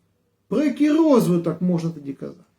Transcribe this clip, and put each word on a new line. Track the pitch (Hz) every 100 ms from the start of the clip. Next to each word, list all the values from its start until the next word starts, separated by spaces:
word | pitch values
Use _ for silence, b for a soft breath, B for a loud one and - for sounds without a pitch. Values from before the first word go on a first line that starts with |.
| _ _ _ _ -
Про | 208
який | 294 240 294
розвиток | 302 320 247 170 175 170 160
можна | 180 170 165
тоді | 156 139
казати? | 135 143 139 _